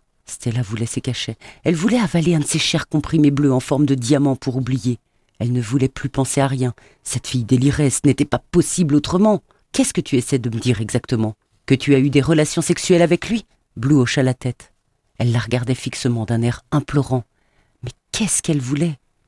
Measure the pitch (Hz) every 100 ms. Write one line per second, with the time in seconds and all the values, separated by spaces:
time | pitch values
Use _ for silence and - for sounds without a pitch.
0 | _ _ - - 123 117 101 110 117 -
1 | - 120 - 113 - - - 165 196 240
2 | 196 170 160 160 143 156 - 165 - 151
3 | - 160 143 139 143 127 - 139 143 135
4 | 117 143 143 131 135 127 123 131 123 117
5 | _ _ _ - 117 123 107 143 135 -
6 | 135 - 127 143 135 131 127 - - _
7 | - 120 - 127 107 127 139 143 143 -
8 | 147 - 139 - - 175 - - 156 147
9 | - 185 214 190 - _ _ - 254 -
10 | - 127 - 135 117 110 123 107 110 120
11 | - 117 110 - _ _ - 135 - 135
12 | 139 139 127 160 151 - 160 165 - 175
13 | 170 175 - 220 - _ _ - 131 147
14 | 120 147 127 123 127 - - _ _ _
15 | _ - 120 117 110 120 120 123 123 -
16 | 123 117 107 117 120 - - 151 - 143
17 | 127 127 - _ _ _ _ _ 123 -
18 | _ - 208 - - 147 127 143 170 143
19 | _ _